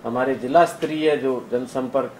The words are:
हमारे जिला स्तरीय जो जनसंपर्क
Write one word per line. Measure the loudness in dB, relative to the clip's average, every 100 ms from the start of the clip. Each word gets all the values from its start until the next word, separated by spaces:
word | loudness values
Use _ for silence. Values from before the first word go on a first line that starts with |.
हमारे | -6 -2 0 -2
जिला | 2 4 4
स्तरीय | 2 -4 0 2 2
जो | 0 -2 -2
जनसंपर्क | -4 -4 -6 -2 -2 -4